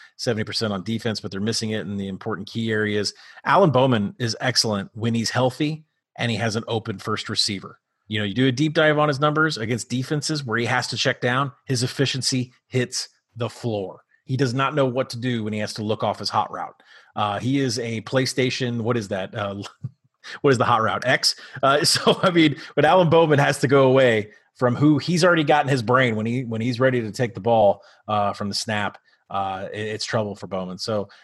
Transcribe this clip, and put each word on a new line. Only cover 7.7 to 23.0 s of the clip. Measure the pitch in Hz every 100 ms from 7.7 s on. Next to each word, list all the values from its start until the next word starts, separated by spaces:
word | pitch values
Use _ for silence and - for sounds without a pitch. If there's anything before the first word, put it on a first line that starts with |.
| - _ _ -
You | 107
know, | 104
you |
do | 98 135
a |
deep | 123 156
dive | 160 151 147
on | 151
his | 139
numbers | 151 151 156 151
against | 110 117 -
defenses | 123 127 151 - 151
where | 131 110
he | 117
has | 127 -
to | 127
check | 135 123
down, | 127 127 139 - -
his | 127
efficiency | 123 - 135 131 - 127 123 _ _
hits | 127 123 - - _ _ 113
the | 113
floor. | - 120 104 92 - _ _ -
He | 131
does | 135
not | 127 135 147
know | 135
what | 123 131
to | 120
do | 127 120
when | 107
he | 107
has | 104
to | -
look | 107 107
off | 110 95
his | 104
hot | 113 -
route. | - 82 - _ - _ -
Uh, | 104 101
he | 113 139
is | 135 117
a | 117 113
PlayStation, | - 135 131 - 127 - 123 120
what | 113 123
is | 98
that? | 101 95
Uh, | 113 101 101 98 _ - _
<laughs> | _ _ - -
what | 143
is | 123
the | 117
hot | 117
route? | 110 98
X? | 123 151 - - - -
Uh, | 131 147
<laughs> |
so, | 156 - - 190
I | 190
mean, | 170 156 135 - -
when | 147
Alan | 185